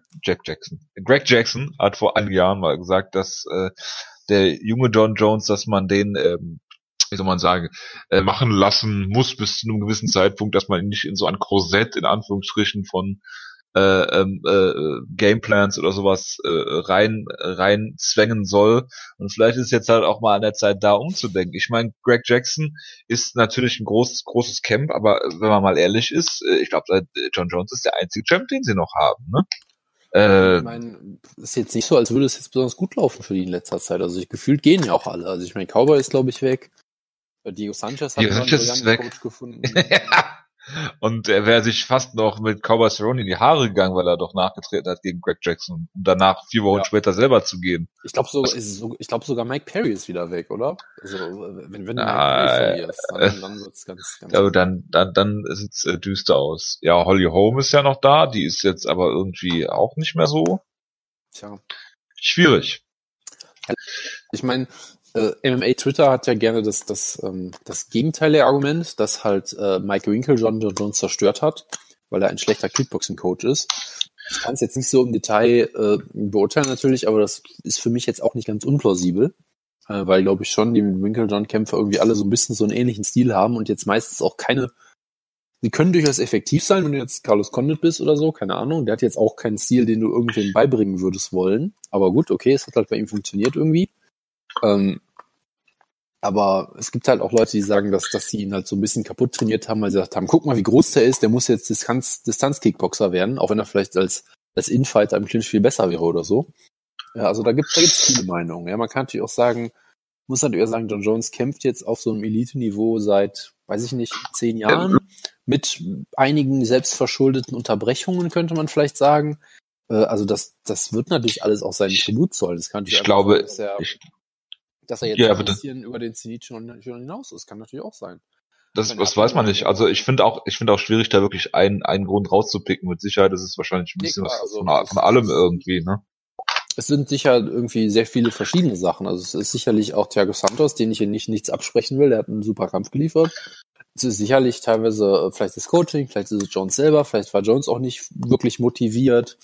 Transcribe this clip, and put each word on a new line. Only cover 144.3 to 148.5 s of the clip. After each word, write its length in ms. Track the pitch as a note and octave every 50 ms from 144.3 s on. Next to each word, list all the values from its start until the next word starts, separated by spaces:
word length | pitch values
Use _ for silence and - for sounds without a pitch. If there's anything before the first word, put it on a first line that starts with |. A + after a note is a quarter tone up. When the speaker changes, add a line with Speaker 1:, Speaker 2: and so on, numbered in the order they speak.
| C3 C3+ B2+ B2 A#2 -
Speaker 2:
teilweise, 640 | - A#2+ A2+ A2 A2+ A2+ G#2+ G#2+ G#2 G2 G2 E2+ D#2 F#2+
äh, 40 | -
vielleicht 220 | - G#2+ F#2 - -
das 100 | - -
Coaching, 400 | - E3+ E3+ - - D3 C#3 B2+
vielleicht 240 | - G#2 G2 -
ist 100 | G#2+ G#2
es 120 | G2 - -
Jones 220 | F#2+ F#2+ F#2+ -
selber, 280 | C3 C#3+ D#3 D3+ D3+ C#3
vielleicht 300 | - - G#2+ G2 - -
war 80 | G2+
Jones 260 | G2 G#2+ A#2 C#3 C#3+ -
auch 120 | A#2 A#2+
nicht 260 | C3 B2 - - - - -
wirklich 440 | - B2 A#2+ A#2+ - - A#2+